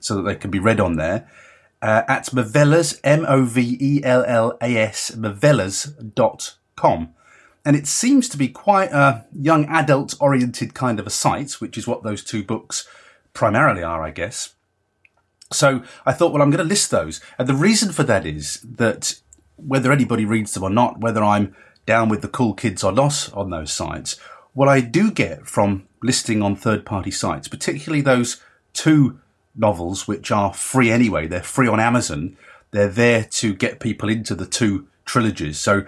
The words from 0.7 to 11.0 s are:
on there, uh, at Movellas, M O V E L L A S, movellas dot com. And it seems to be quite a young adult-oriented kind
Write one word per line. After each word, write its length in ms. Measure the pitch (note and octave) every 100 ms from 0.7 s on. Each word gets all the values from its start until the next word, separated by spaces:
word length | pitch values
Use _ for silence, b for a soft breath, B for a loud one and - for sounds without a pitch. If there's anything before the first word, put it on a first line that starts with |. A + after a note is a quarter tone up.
| G#2
on 160 | F2+ D#2+
there, 320 | D#2+ G#2 b b b b b _
uh, 200 | A2 A2 -
at 180 | C3+ -
Movellas, 720 | B2+ G#2+ D3 D3 E3 D#3+ -
M 200 | C#3 D3+ E3
O 160 | C3+
V 320 | B2 B2 A#2+ B2
E 200 | C#3 C#3+
L 220 | C3+ B2+
L 340 | B2 A#2 A#2 -
A 160 | A#2+ A#2
S, 360 | G#2+ - -
movellas 1000 | A#2 A2 G2+ D3 B2+ F#2+ G2 D3 D3 A2
dot 400 | C3 A2+ - - - _
com. 360 | - D#3+ F2 D#2+ b b b b b D3+
And 100 | C#3+
it 100 | D3
seems 420 | - A#3+ C#4 -
to 80 | C#3+
be 120 | C3
quite 440 | - G3+ G3 F#3
a 320 | C#3+ C#3+ A2+ -
young 320 | - C#3+ D#3 D3
adult-oriented 1040 | D#3+ D3 C#3 - - C#3+ C3 B2 - B2
kind 260 | - B2+ G#2+